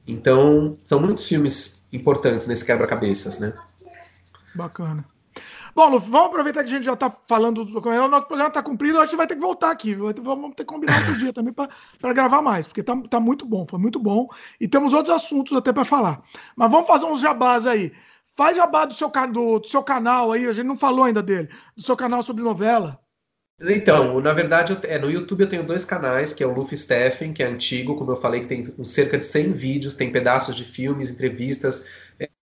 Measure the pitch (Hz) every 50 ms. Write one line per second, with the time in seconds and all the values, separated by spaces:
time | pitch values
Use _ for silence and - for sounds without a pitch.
0 | _ 117 113 117 - 131 131 131 143 151 151 151 151 151 - - _ - 143 143
1 | 170 202 - - - - 165 151 147 135 - - - - - _ _ _ 131 120
2 | - 151 131 - - 127 117 110 - 120 117 - - - 117 113 120 - 117 107
3 | 107 101 98 - - 98 - 104 104 110 - - - - _ _ - - - -
4 | - _ _ _ _ _ _ _ _ _ - 170 175 165 - - 170 160 156 151
5 | - - _ _ _ _ _ - - - - - - - - 320 320 294 262 233
6 | 180 220 240 302 349 349 359 320 285 294 - 302 254 233 262 277 233 262 247 -
7 | 269 254 - - _ - 233 220 226 233 226 220 220 196 220 220 - 233 233 240
8 | 262 277 285 277 277 - 320 277 294 302 302 294 285 294 247 208 285 302 320 320
9 | 311 311 320 330 320 330 339 277 339 370 349 - 330 320 320 - - 214 196 196
10 | 208 214 214 254 233 262 269 277 294 285 - - - - 311 302 311 - - 107
11 | 104 - 269 220 262 254 - 240 226 254 233 285 277 277 - - - _ _ _
12 | - 254 247 262 262 240 277 277 302 254 202 170 151 - - 214 208 262 240 262
13 | 233 - 247 233 226 233 285 285 285 226 220 185 165 - 190 175 202 240 277 262
14 | 208 202 202 226 262 - - - - - - _ 226 175 277 277 294 254 277 311
15 | 294 339 339 330 - - 294 269 269 - 285 254 254 262 214 277 240 - 285 262
16 | 214 165 143 - - _ - - - - _ - 233 220 277 330 339 - 330 277
17 | 330 320 302 247 277 302 277 233 254 247 247 233 220 254 233 208 180 - - -
18 | _ _ _ _ _ _ _ - 294 330 339 359 349 339 311 311 311 277 233 -
19 | 311 294 302 269 262 247 220 240 233 226 220 214 220 - 285 269 269 277 269 247
20 | 226 - - 247 240 220 226 240 247 240 214 226 247 269 277 - 285 269 254 262
21 | 247 240 220 214 185 180 196 175 156 - - - - _ _ 214 - 254 247 254
22 | 254 233 247 247 233 254 233 220 240 226 196 170 208 226 240 220 180 151 131 -
23 | _ _ _ _ _ _ _ _ _ _ _ _ 165 180 208 208 - - 151 143
24 | 127 127 127 131 139 151 156 175 165 151 165 170 175 180 196 190 - 160 156 135
25 | 139 147 165 180 180 - 196 180 196 196 190 170 160 156 170 185 - - 190 170
26 | 143 127 127 135 151 151 - - 135 127 127 135 135 - 143 135 - - 127 120
27 | 127 131 127 - 160 156 151 - 131 120 120 123 - - 131 123 127 147 147 147
28 | 135 127 127 127 - 117 120 120 120 - 131 120 117 - - - 117 - - 147
29 | 135 - 147 - - - - 151 147 - - 123 131 131 139 139 139 - - -
30 | 127 120 123 123 123 123 127 131 - 131 117 120 117 - - 131 127 139 143 139
31 | 135 123 - - 131 120 107 107 123 139 135 - - 131 127 - - - - -
32 | - - _ - 131 - _ _ _ _ _